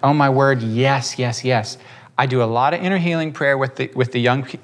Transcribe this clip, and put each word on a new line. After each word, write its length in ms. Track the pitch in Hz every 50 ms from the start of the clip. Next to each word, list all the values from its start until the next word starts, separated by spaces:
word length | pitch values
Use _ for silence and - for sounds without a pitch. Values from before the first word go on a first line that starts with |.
| -
Oh 100 | 139 147
my 160 | 151 143 135
word, 320 | 135 135 139 139 135 127
yes, 560 | 113 113 110 117 131 135 135 131 123 - - -
yes, 280 | 127 120 113 - -
yes. 320 | 127 127 113 107 - - - - - - - - - _ -
I 80 | 127
do 180 | 131 131 127 117
a 20 |
lot 280 | 113 113 120 127 143 170
of 80 | 170
inner 160 | - 185 196 185
healing 340 | 170 175 165 165 160 156
prayer 260 | 143 - 151 139 139 135
with 180 | 135 131 -
the, 140 | - 131 - -
with 160 | 127 123 120
the 80 | - 123
young 240 | 120 120 127 139 131
pe-, 140 | - - -